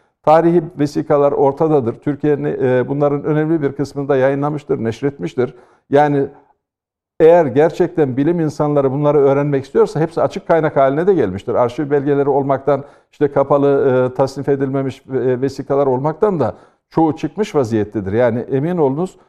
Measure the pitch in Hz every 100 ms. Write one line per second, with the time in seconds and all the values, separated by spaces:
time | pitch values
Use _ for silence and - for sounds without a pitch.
0 | _ _ 151 160 170 175 156 - 147 160
1 | 151 147 143 - 139 139 160 151 127 123
2 | 147 139 147 143 147 - 131 127 127 143
3 | 147 143 156 151 156 165 139 135 139 143
4 | 139 135 135 139 147 147 - 123 113 110
5 | 143 143 170 - 123 - _ _ - 139
6 | 147 143 135 - _ _ _ _ _ _
7 | _ - 160 175 147 123 160 160 175 170
8 | 139 123 147 175 151 - 147 147 135 139
9 | 147 147 139 139 147 139 131 226 208 147
10 | 165 156 135 196 - 165 156 143 135 143
11 | 180 175 101 95 - - 120 - 139 143
12 | 143 143 139 139 139 135 - 135 - _
13 | _ - 147 139 135 143 143 139 135 127
14 | 127 127 135 143 139 139 135 135 135 -
15 | - 131 127 123 135 139 - 143 135 127
16 | 147 156 214 170 110 - _ _ _ -
17 | 160 147 151 190 214 151 113 113 104 113
18 | 95 110 123 117 - 131 160 180 135 139
19 | 180 -